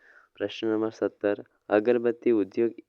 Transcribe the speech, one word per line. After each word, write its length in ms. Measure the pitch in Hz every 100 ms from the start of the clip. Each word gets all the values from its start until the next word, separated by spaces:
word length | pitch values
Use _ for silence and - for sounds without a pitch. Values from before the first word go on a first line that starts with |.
| _ - _
પ્રશ્ન 380 | - 101 - 110
નંબર 220 | 110 110
સત્તર, 480 | - 101 - 104 104 - _ -
અગરબત્તી 640 | 104 110 120 117 117 123
ઉદ્યોગ 400 | 110 95 - 117 -